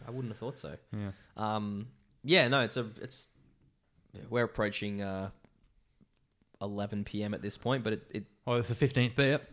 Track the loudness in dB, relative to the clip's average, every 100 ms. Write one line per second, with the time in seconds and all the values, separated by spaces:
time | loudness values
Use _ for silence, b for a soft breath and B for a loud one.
0 | -10 -8 -6 -6 -8 -8 -12 -14 _ -8
1 | -6 -8 b -6 -2 0 -2 -4 -8 -14
2 | _ _ 4 6 6 4 2 0 -4 -6
3 | -10 -10 -12 _ _ _ _ _ _ _
4 | _ -18 -4 0 0 0 -2 0 -4 -4
5 | -4 -4 -6 -10 -20 _ _ _ _ _
6 | _ _ _ _ _ -8 -4 -2 -2 -2
7 | -2 -2 -2 -2 -4 -4 0 0 2 -2
8 | -4 -8 -10 _ 0 2 2 2 4 4
9 | 2 4 4 4 0